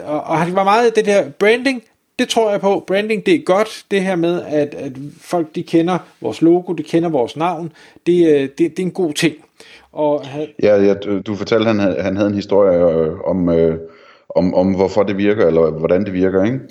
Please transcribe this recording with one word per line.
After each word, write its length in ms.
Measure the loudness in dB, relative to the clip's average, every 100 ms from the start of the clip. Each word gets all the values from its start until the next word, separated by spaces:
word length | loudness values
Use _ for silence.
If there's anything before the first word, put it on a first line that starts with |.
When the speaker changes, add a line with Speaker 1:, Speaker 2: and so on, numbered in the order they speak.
Speaker 1:
og, 160 | -8 -6
og 180 | -4 -2
han 160 | -2
var 100 | 0
meget 320 | 2 4 2 2
det 100 | 2
der 220 | 2 0
branding, 520 | 0 2 2 0 -4 -8 _ _ -4
det 100 | -2
tror 220 | 0 0
jeg 100 | 0
på. 240 | 0 -2 -2
Branding, 400 | -2 -2 -2 0
det 80 |
er 40 | 0
godt. 460 | 2 0 0 -6 -4
Det 120 | -2
her 140 | -2 0
med, 260 | 0 -2 -2
at, 280 | -2 -2
at 180 | -6 -12 -12 -16 -18
folk, 340 | -6 -4 -4
de 80 | -8
kender 360 | -2 0 0 -2 -6 -10
vores 220 | -8 0
logo, 300 | 4 4 0
de 100 | -8
kender 260 | -2 -2 0
vores 280 | 0 -2 -2
navn, 360 | -4 -4 -10 -14 -20 _ 0
det, 220 | 2 4
øh, 120 | 4
det, 180 | 2 -2
det 200 | -2 -2
er 40 |
en 80 | -6
god 220 | -2 -4
ting. 220 | 0 -2 -2 _ _ -20 -20 _
Og 340 | -4 -2 -2 -4
han 200 | -10 -10 -2
Speaker 2:
Ja, 200 | 2 4
ja, 120 | 4
du, 260 | 0 -2 -6
du 140 | -6
fortalte, 300 | -8 -2 0
han 140 | 0 0
havde, 180 | 0 -2
han 160 | -2 -2
havde 120 | -2
en 60 |
historie, 440 | -2 0 2 4 4
øh, 420 | 2 2 0 -4
om, 240 | -4 -2 2
øh, 300 | 2 2 0 -8 -20 -20 -20 -6 -2
om, 180 | 0
om 200 | 2 0
hvorfor 280 | 2 0 2
det 140 | 0 0
virker, 300 | 0 2 2
eller 240 | 4 2
hvordan 340 | 0 0 0
det 80 | 0
virker, 320 | 0 0 2
ikke? 140 | 0 -2 -2